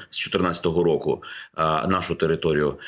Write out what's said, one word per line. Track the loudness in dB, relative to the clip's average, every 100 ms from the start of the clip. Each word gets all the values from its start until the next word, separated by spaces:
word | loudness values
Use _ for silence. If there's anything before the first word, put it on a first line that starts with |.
| -4
з | -2
чотирнадцятого | 0 0 0 0 0 2
року, | 2 2 0 -2 -6 -16 -10 -2
е, | 0 2 2
нашу | 0 -2
територію. | -2 0 0 2 2 0 -2